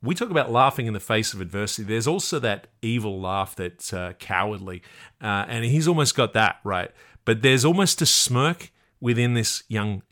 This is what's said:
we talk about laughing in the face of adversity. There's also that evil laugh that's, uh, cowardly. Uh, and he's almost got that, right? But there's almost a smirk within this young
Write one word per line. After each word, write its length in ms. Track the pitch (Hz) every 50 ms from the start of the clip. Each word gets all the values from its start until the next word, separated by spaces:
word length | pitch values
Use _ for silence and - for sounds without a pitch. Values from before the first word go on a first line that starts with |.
| -
we 140 | 127 185
talk 140 | - - 226
about 200 | 180 151 123 110
laughing 360 | 117 120 131 135 - - 120
in 60 | 113 107
the 60 | 98
face 340 | - - 113 110 110 - -
of 60 | 95
adversity. 440 | 95 85 95 101 104 95 - - 107
There's 240 | 98 110 113 113 143
also 320 | 170 196 - - 175 143
that 260 | 120 110 101 - - _ _ _ -
evil 380 | 113 120 120 107 104 98 95
laugh 340 | 95 92 95 98 95 - -
that's, 380 | - 92 90 - - - - 104
uh, 220 | 92 90 90 87
cowardly. 680 | - - - 101 90 98 104 107 98 98 95 92 90 - - - - - - _ _
Uh, 240 | 113 107 101 101 101
and 180 | - 120 113 117
he's 220 | 117 139 156 156
almost 300 | 170 170 156 143 123 -
got 160 | - 123 - -
that, 260 | 110 110 95 - - -
right? 260 | 101 95 90 90 - - - - - - _ _
But 180 | - 113 110 120
there's 220 | 131 131 131 127
almost 380 | 156 170 196 196 170 - - 160
a 40 |
smirk 680 | 127 - - - - 123 123 139 160 170 - - - _ _ _ _ _ _ 127
within 320 | 120 120 120 120 123 120
this 300 | 117 110 - - - - -
young 320 | 113 107 104 107 101 95 - _